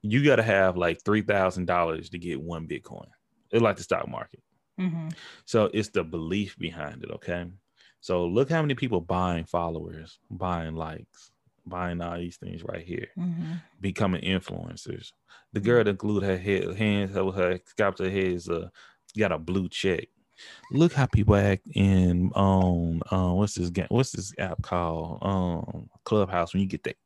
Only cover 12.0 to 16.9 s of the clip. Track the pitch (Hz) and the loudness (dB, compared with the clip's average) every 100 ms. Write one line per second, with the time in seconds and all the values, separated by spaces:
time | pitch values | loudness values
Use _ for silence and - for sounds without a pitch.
12 | 85 87 87 - 90 87 - 92 85 85 | -6 -6 -10 -10 -12 -10 -6 -6 -4 -8
13 | - - 175 170 160 170 - _ 98 90 | -8 -6 -4 -4 -6 -8 -10 _ -6 0
14 | 101 90 90 95 - - - 87 - - | 0 0 0 -2 -2 -10 -10 -12 -12 -12
15 | - _ _ - _ 107 98 120 104 98 | -14 _ _ -20 _ -4 4 6 6 2
16 | 107 101 98 92 95 98 92 98 107 | 0 0 2 0 2 0 0 0 2